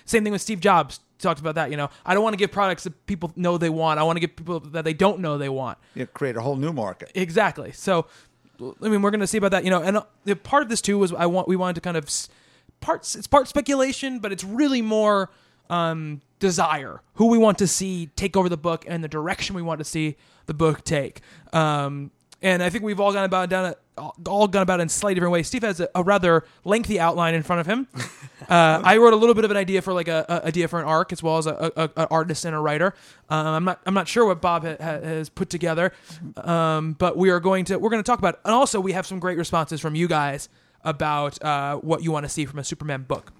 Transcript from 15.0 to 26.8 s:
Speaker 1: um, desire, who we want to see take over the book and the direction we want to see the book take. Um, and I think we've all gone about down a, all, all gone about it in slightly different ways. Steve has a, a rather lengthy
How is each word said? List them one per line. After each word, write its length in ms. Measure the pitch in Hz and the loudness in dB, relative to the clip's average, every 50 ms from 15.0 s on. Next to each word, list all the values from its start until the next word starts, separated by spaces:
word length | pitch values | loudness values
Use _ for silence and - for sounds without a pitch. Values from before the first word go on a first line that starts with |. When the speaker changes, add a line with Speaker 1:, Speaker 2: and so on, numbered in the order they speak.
| 214 208 208 196 190 - _ _ _ _ _ _ _ - | 4 4 2 2 0 -2 _ _ _ _ _ _ _ -6
Speaker 1:
um, 500 | 170 175 170 165 160 160 156 151 151 143 _ _ _ - | -4 -2 -2 -2 -2 -4 -8 -10 -10 -12 _ _ _ -2
desire, 600 | 196 190 175 165 170 160 151 147 135 110 78 - _ _ _ | 0 0 2 2 0 0 0 -2 -4 -10 -14 -16 _ _ _
who 120 | - 214 | 4 6
we 120 | 233 233 226 | 6 8 8
want 200 | 220 214 190 - | 6 6 6 4
to 80 | 202 | 2
see 400 | 170 - - 190 190 185 175 170 151 - | 0 0 -2 -4 -4 -6 -6 -8 -10 -8
take 200 | - 190 190 - | -6 -4 0 2
over 120 | 196 185 180 | 2 2 2
the 80 | 175 | 0
book 280 | 151 151 175 165 160 - - | -2 -2 -4 -4 -4 -6 -8
and 140 | 170 165 160 | -8 -8 -8
the 60 | 147 | -6
direction 460 | 151 156 151 175 190 - - - 196 | -8 -6 -6 -6 -6 -6 -6 -8 -8
we 60 | 180 170 | -8 -6
want 160 | 165 160 151 | -6 -6 -6
to 60 | 156 | -8
see 320 | - - 160 156 151 147 _ _ _ _ _ _ | -8 -6 -4 -4 -4 -6 _ _ _ _ _ _
the 80 | - 151 | -10 -2
book 300 | 147 165 156 147 - - | 2 2 2 2 0 -4
take. 360 | - 170 147 135 - - - - - - - - - - | -4 -2 -2 -2 -4 -10 -16 -20 -20 -20 -20 -14 -2 0
Um, 580 | 165 156 151 147 147 143 139 143 143 143 143 _ _ _ _ - - | 0 2 2 0 0 -2 -4 -6 -8 -10 -12 _ _ _ _ -14 -4
and 220 | - 190 180 175 180 | 0 2 2 2 2
I 80 | 180 | 0
think 140 | 175 220 208 | -2 -2 -4
we've 160 | 214 208 190 | -4 -2 2
all 120 | 202 202 196 | 2 2 2
gone 120 | 196 196 | 2 0
about 240 | 185 185 185 185 175 | 0 0 0 0 0
down 140 | 185 185 185 | -2 -2 -2
a, 100 | 180 - - _ _ - - | -2 -6 -8 _ _ -16 -14
all, 140 | - - - - 170 170 | -14 -14 -14 -12 -8 -2
all 200 | 196 202 214 202 | 2 4 4 4
gone 140 | 180 202 190 | 4 2 2
about 160 | 180 185 175 | 2 2 0
it 60 | 170 | 0
in 40 | 156 | -2
slightly 260 | - - - 208 190 | -2 -2 0 0 0
different 160 | 180 175 175 175 | 2 2 2 2
ways. 160 | 170 156 - | 2 0 0
Steve 140 | - 254 220 | -4 -4 -2
has 180 | 214 190 160 | -2 -2 -2
a, 80 | 175 - - | -4 -4 -2
a 60 | 180 180 | 0 2
rather 400 | 180 202 196 180 175 165 165 - - _ _ - | 4 4 4 6 6 4 4 2 0 _ _ -2
lengthy 340 | 175 202 233 | 0 0 0